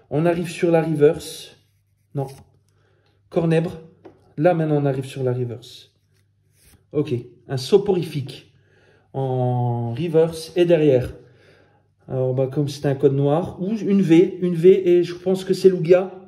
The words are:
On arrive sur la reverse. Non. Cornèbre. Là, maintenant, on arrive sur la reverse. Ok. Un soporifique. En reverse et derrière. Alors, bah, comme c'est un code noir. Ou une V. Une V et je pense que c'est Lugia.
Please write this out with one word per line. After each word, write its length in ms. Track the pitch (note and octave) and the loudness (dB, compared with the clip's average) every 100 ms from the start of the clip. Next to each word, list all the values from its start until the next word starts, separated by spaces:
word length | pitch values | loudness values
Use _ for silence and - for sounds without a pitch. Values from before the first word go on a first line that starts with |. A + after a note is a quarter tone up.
| - | -6
On 160 | C#3+ | -2
arrive 240 | E3+ E3+ F3 | 0 -2 -4
sur 220 | - E3+ | -2 2
la 120 | E3 | 2
reverse. 760 | D#3 D3 D3 D#3+ - - - _ _ _ _ _ _ | 2 2 2 2 -8 -18 -20 _ _ _ _ _ _
Non. 120 | C#3 C3 - - _ _ _ _ _ _ _ _ | -10 -10 -12 -20 _ _ _ _ _ _ _ _
Cornèbre. 520 | F3 E3 D#3+ F3 - - _ - _ _ - | -2 0 0 -2 -10 -20 _ -20 _ _ 0
Là, 160 | E3+ | 0
maintenant, 280 | E3+ D#3 D3 | 2 0 0
on 40 | C#3+ | 0
arrive 200 | C3+ B2+ | -4 -8
sur 160 | C#3 | -6
la 120 | B2+ | -4
reverse. 580 | B2 A#2+ G#2+ - - _ _ _ _ _ _ _ _ _ _ _ | -4 -6 -10 -18 -20 _ _ _ _ _ _ _ _ _ _ _
Ok. 200 | D3+ - A#2+ - _ - | -4 -4 -6 -8 _ -10
Un 100 | C3 | -8
soporifique. 960 | - G3 G3 F3+ - C#3+ A#2+ - - _ _ _ _ _ _ | 0 0 2 -2 -4 -8 -10 -14 -20 _ _ _ _ _ _
En 840 | C3+ C3+ B2+ B2 B2 B2 A#2+ A#2 | -8 -4 -2 -2 -2 -2 -2 -6
reverse 580 | A#2+ E3+ D#3 E3 E3 - F3+ | -6 0 2 0 -2 -6 0
et 100 | E3+ | 2
derrière. 480 | E3 D3+ B2+ - - - _ _ _ _ _ _ _ - | 4 4 2 0 -10 -20 _ _ _ _ _ _ _ -8
Alors, 280 | C3 C3 | -4 -2
bah, 140 | B2+ C3 | -2 -2
comme 200 | D3+ C3+ | -2 -4
c'est 160 | - | -4
un 100 | C#3+ | -4
code 200 | C3+ C#3+ | 0 0
noir. 420 | C#3 C#3+ D#3 F#3+ - | 2 0 0 -4 -8
Ou 120 | F#3 | -6
une 280 | A3 F3+ G3 | -4 0 2
V. 360 | D#3+ E3 G3 - | 6 6 4 0
Une 120 | F3+ | -4
V 360 | E3 F#3 G3 F3+ | 4 6 6 4
et 140 | F3 | 2
je 100 | E3+ | 0
pense 280 | F3 F#3 F#3+ | -4 -4 -4
que 120 | - | -4
c'est 160 | F#3 F#3+ | 2 2
Lugia. 420 | F3+ D#3 F3+ F#3+ - | 4 4 2 2 -10